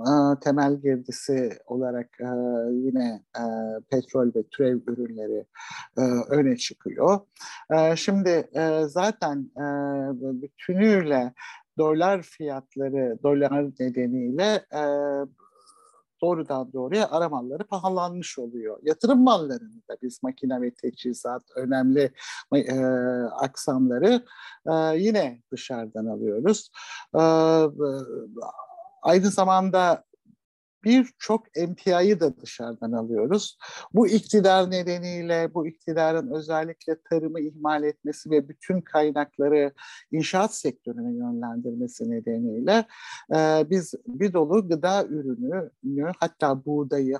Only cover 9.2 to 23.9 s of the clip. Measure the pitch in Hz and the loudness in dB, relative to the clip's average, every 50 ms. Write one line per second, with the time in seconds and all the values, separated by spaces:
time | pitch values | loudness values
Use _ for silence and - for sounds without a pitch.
9.2 | 175 151 143 143 131 - - - 147 143 143 143 143 139 139 139 135 139 131 123 | -4 -4 -4 -4 -6 -8 -8 -8 -6 -4 -4 -4 -4 -4 -4 -4 -4 -6 -6 -6
10.2 | 131 135 131 127 143 - _ - - - 180 190 214 220 208 185 165 147 143 127 | -6 -8 -8 -8 -10 -12 _ -10 -6 -4 0 2 4 4 4 4 2 2 0 0
11.2 | 123 127 - - - - - - _ _ _ 156 156 156 156 160 175 190 202 180 | 0 -2 -6 -12 -18 -20 -20 -20 _ _ _ 0 2 2 2 4 2 2 2 0
12.2 | 160 - - - 156 143 135 135 - _ - 135 135 135 135 135 131 123 113 - | -4 -8 -14 -10 -8 -8 -8 -8 -10 _ -8 -6 -4 -2 -2 -2 -2 -2 -2 0
13.2 | - 143 143 139 143 131 139 143 147 139 135 - 127 127 120 131 123 120 127 127 | 0 2 4 4 2 2 2 0 -2 -2 -4 -4 -4 -4 -2 -2 -2 -2 -2 -2
14.2 | 120 123 131 165 196 214 214 190 - _ - 151 147 143 143 143 143 143 139 139 | -2 -2 -2 0 0 0 0 -2 -4 _ -6 -4 -2 -2 0 0 -2 -2 -2 -4
15.2 | 143 139 143 _ _ _ _ _ _ - _ _ _ _ _ _ _ _ _ _ | -6 -8 _ _ _ _ _ _ _ -20 _ _ _ _ _ _ _ _ _ _
16.2 | 165 175 175 160 147 - 139 131 127 131 135 131 127 135 185 220 202 - 151 165 | -2 0 0 -2 -2 -4 -4 -6 -6 -6 -6 -6 -4 -2 0 0 0 2 2 0
17.2 | 170 156 147 127 123 127 139 170 202 - 202 185 185 190 185 180 175 175 175 180 | 0 0 -2 -4 -6 -6 -6 -8 -6 -4 -4 -2 -2 0 0 0 -2 -2 -4 -8
18.2 | 165 - - 135 120 117 120 117 110 107 104 - 139 151 156 - - 233 277 247 | -10 -10 -10 -10 -10 -10 -10 -8 -8 -8 -10 -2 0 0 0 2 4 4 6 8
19.2 | 254 254 220 180 151 135 127 120 226 214 226 - - - 220 - 254 240 - - | 8 8 6 4 2 -2 -6 -6 -10 -14 -20 -20 -16 -14 -12 -10 -10 -10 -8 -8
20.2 | 131 131 - - 139 127 131 123 123 123 123 _ - 123 123 - - 127 117 - | -8 -8 -6 -4 -4 -4 -2 -2 -2 -4 -4 _ -8 -8 -8 -6 -6 -8 -6 -6
21.2 | - 120 123 123 - _ - 127 131 127 135 131 127 131 131 147 139 - - - | -8 -8 -8 -10 -12 _ -10 -6 -2 0 0 2 4 4 4 4 4 2 0 -6
22.2 | - - - - - _ 143 143 - 123 131 131 131 131 131 123 123 127 123 123 | -14 -14 -14 -14 -4 _ 2 2 2 2 0 0 2 2 2 0 0 0 -2 -2
23.2 | 120 110 - - 139 139 - - - 156 135 131 131 123 | -4 -4 -4 -4 -4 -4 -4 -4 -4 -2 2 2 2 2